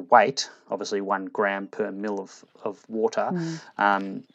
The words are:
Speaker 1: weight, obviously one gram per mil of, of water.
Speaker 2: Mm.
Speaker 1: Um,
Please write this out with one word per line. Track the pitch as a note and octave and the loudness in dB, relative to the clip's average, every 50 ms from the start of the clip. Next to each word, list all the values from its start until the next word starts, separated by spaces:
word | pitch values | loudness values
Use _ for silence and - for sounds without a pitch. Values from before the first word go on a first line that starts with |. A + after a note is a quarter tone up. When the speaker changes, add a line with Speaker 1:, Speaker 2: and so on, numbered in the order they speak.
| F#2 - B2 | 2 6 8
Speaker 1:
weight, | A#2+ G#2 C3 C3+ - - - - - _ - | 8 8 6 2 -4 -6 -8 -10 -18 _ -8
obviously | G#2+ F#2+ G#2 - G#2+ G2 | -6 -6 -4 -4 -4 -2
one | G2 G2 G2+ F#2+ F#2+ | 0 0 -2 -2 -2
gram | F2+ - - G#2 G2 G2 G2 G2+ | -4 -2 0 0 0 0 -2 -6
per | F#2+ - - G#2+ G2 | -8 -6 -6 -4 -4
mil | F#2+ G2 G#2 G#2+ G2+ G2 | -4 -6 -6 -4 -4 -6
of, | F#2+ - - - - _ _ - - | -8 -10 -16 -20 -20 _ _ -10 -8
of | A#2 - - _ - | -8 -8 -10 _ -6
water. | A2+ A2 A2 A2+ - G#2+ G#2 A#2+ | -2 0 0 0 0 0 -2 -2
Speaker 2:
Mm. | F3+ F3 E3 E3 D#3+ D#3+ - - - - | -2 -2 -4 -4 -6 -8 -12 -12 -2 2
Speaker 1:
Um, | G2+ G2+ G2+ G2 - G3 G2+ G2+ - _ | 2 4 4 2 0 -4 -8 -10 -12 _